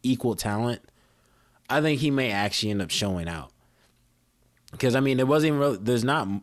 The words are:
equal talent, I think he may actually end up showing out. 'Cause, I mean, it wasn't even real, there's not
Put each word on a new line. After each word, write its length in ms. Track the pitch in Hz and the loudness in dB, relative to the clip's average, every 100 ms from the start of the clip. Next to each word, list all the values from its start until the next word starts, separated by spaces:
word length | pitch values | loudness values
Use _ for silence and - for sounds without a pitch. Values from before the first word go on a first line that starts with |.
equal 320 | 127 123 123 98 | 0 0 -2 -2
talent, 440 | 110 104 120 117 _ _ _ _ _ _ _ _ - | -4 -2 -2 -4 _ _ _ _ _ _ _ _ -4
I 140 | 139 | 0
think 180 | 156 143 | 2 0
he 100 | 147 | 0
may 200 | 135 127 | 0 0
actually 400 | 101 104 - 107 | 0 -2 -2 -2
end 100 | 101 | -2
up 100 | 87 | -2
showing 380 | - 101 90 82 | -2 -2 -4 -6
out. 220 | 82 73 _ _ _ _ _ _ _ _ _ _ _ _ - | -10 -14 _ _ _ _ _ _ _ _ _ _ _ _ -2
'Cause, 160 | 131 | 0
I 60 | 127 | 2
mean, 180 | 135 131 | 2 2
it 60 | 131 | 4
wasn't 220 | 151 156 | 4 4
even 120 | 147 | 2
real, 160 | 143 101 | 0 0
there's 260 | 107 123 | 0 0
not 240 | 123 151 98 101 | 2 0 -2 -6